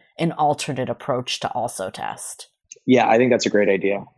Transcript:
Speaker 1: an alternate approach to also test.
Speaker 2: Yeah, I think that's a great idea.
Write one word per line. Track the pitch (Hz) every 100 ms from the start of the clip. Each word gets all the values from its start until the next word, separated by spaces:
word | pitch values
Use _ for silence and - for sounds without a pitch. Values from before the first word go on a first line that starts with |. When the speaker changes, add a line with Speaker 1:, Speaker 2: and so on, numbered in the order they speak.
| _ -
Speaker 1:
an | 165
alternate | - 147 147 - 131 123
approach | 120 - 123 120 -
to | -
also | 123 120 - 95
test. | - 53 - - - - _ _ - -
Speaker 2:
Yeah, | 123 110
I | 113
think | 127
that's | 117 110
a |
great | 104 101
idea. | 98 98 98 98